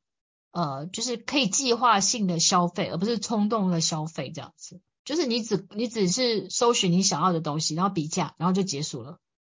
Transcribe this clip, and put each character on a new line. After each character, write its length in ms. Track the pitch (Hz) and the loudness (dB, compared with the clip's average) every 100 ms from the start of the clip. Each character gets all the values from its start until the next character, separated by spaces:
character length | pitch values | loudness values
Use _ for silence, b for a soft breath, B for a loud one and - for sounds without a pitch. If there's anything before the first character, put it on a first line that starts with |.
| _ _ _ _ _ | _ _ _ _ _
呃， 360 | 175 156 135 160 | -6 -4 -6 -8
就 140 | 190 | -6
是 160 | 240 233 | -6 -6
可 220 | - 285 | -2 0
以 80 | 254 | 2
计 280 | - 269 | 0 0
划 260 | 233 247 208 | 2 4 4
性 260 | 196 247 196 | 2 0 0
的 140 | 170 | 2
消 260 | - 185 175 | 2 4 2
费， 220 | - 143 | 0 -4
而 80 | 151 | -2
不 100 | 202 | -2
是 140 | 233 | -2
冲 280 | - 226 208 | -2 0 2
动 220 | 226 185 | 2 2
的 100 | 170 | 2
消 240 | 160 160 156 | 0 -2 -6
费 260 | - 135 | -8 -10
这 80 | 160 | -10
样 120 | - - | -14 -16
子。 240 | - 180 _ _ | -20 -20 _ _
就 100 | - | -6
是 120 | 302 285 | -2 0
你 160 | 233 | 0
只， 220 | 226 208 - | 0 -2 -2
你 160 | 208 240 | -6 -4
只 220 | 226 185 | 0 0
是 420 | 175 247 220 180 | 2 2 0 -2
搜 240 | - 233 | 0 2
寻 160 | 233 196 | 4 4
你 120 | 175 | 4
想 200 | 202 143 | 2 2
要 100 | 180 | 2
的 80 | 170 | 2
东 200 | 160 147 | 0 -2
西， 160 | 156 156 | -2 0
然 80 | |
后 80 | 196 | 0
比 160 | 196 151 | 0 -2
价， 260 | 185 151 - | -2 -4 -2
然 120 | 170 | 0
后 40 | |
就 120 | 185 | 2
结 180 | 185 139 | 0 -2
束 200 | 151 139 | -6 -8
了。 160 | 117 165 _ _ | -12 -16 _ _